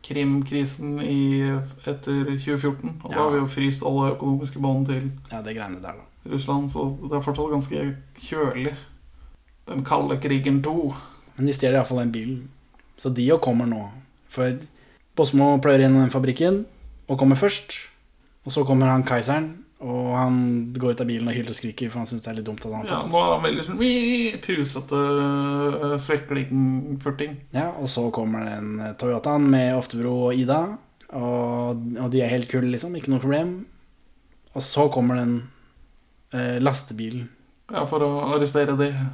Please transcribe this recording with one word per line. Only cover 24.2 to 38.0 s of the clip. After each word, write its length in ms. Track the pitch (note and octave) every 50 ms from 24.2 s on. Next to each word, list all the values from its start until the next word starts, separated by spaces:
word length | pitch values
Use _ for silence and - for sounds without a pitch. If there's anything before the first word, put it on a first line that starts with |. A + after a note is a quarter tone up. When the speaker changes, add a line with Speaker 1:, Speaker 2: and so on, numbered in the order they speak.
| A#3 A3+ G#3 F#3 -
Speaker 1:
pusete, 580 | - F#3 D#3+ C#3 C3+ - C3+ C3+ - D3 C#3+ C#3+ C#3+ C#3+ C#3+ C#3+ C#3+ C#3+ C#3 C#3 C#3+ C#3+ C#3+ C#3+ D3 C#3+ D3+ D3+
eh, 160 | C#3+ D3 C#3+
svekling-furting. 1400 | C#3 - D#3 C#3+ C#3+ - C#3+ C#3 C3 C3+ C3 C3+ C3+ C3 C3 C3 - D3+ C#3+ C#3 - D3 C#3 C#3 D3 D3 D3 C3+ - - -
Speaker 2:
Ja, 180 | C3 D#3 E3+ E3+ E3+
og 80 | C#3+ B2+
så 220 | - B2 A#2+ A#2 A2+
kommer 320 | A#2+ A2+ A2 A2 A2 A2
den, 360 | G#2+ G#2+ G#2+ G#2 G#2+ G#2+ G#2+
eh, 120 | G#2+ G#2+ G#2
Toyotaen 540 | - - B2 A#2+ A2+ - D3 D3 D3 D3 C#3
med 260 | C3+ C3 B2+ B2+ B2+
Oftebro 500 | B2+ B2 - - A#2 A#2 B2 B2 B2 B2
og 80 | B2 B2
Ida, 420 | B2+ C3 B2 C#3 D#3 E3+ F#3+ G#3 A#3+ - _ _ _ - - -
og, 840 | C3+ A#2+ A#2+ B2 B2 A#2+ A#2+ A#2+ A#2+ A#2+ A#2+ B2 A#2 A#2 A#2 A#2+ A2+
og 120 | B2+ B2
de 100 | A#2+ C3
er 80 | B2 A#2
helt 200 | A#2+ B2+ A#2 -
kule, 220 | - C3 B2 B2+ B2
liksom, 220 | A#2 - F3 F3
ikke 120 | E3 C3 C3+
noe 120 | C3+ B2+
problem. 460 | B2 C3 C#3+ D3 E3 F3 F3+ F#3 G#3+ - - - - _ _ _ _ - - _ _ _ - - _ _ -
Og 80 | C#3 C3
så 280 | - - C#3+ D3 C#3+ C3+
kommer 240 | C3 A#2+ B2 B2+
den, 320 | B2 B2 A#2+ A#2+ A#2+ A#2+ - - - - _ _ - - _ _ - _ _ _ _ _ _ -
eh, 260 | B2+ B2 B2 B2 B2
lastebilen. 680 | B2+ C#3+ C3+ - - - A2+ G#2+ A2+ A2+ A#2 B2 A#2+ A#2 - _ _ _ _ _ _ - A3
Speaker 1:
Ja, 140 | F3+ D#3
for 140 | C#3 D#3 D3+